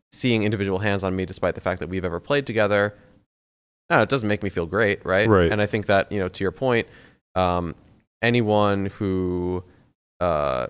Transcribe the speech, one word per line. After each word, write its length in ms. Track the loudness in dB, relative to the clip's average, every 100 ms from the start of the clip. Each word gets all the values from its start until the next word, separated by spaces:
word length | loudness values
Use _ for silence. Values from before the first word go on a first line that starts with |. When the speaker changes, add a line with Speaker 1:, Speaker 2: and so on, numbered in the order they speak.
| _
Speaker 1:
seeing 320 | -4 0 2
individual 360 | 0 -2 -2 -2
hands 240 | 0 -2
on 120 | -2 -2
me 100 | -4
despite 300 | -2 -4 -2
the 60 |
fact 180 | -4 -4
that 100 | -6
we've 160 | -6 -4
ever 140 | -8
played 260 | -2 -4 -2
together. 480 | 0 2 2 0 -4 -20 _ _ _ _ _ _ _ -2
No, 140 | 2
it 60 | 2
doesn't 180 | 0 0
make 160 | -2
me 60 | -2
feel 160 | -4 -2
great, 360 | 0 0 0
right? 240 | 0 2 4
Speaker 2:
Right. 240 | 6 6
Speaker 1:
And 80 | 2
I 40 | 0
think 220 | -2 2
that, 240 | 2 2
you 80 | -2
know, 80 | -4
to 140 | -2
your 80 | -6
point, 360 | -2 0 0 -2 -10 -20 _ _
um, 400 | 0 0 0 -2 -8 -18 -20 _ -4
anyone 640 | 0 2 2 2 2 0 -4
who, 760 | -4 -2 -2 -2 -2 -2 -4 -8 -20 _ _ _ -6
uh, 480 | -2 0 0 -2 -6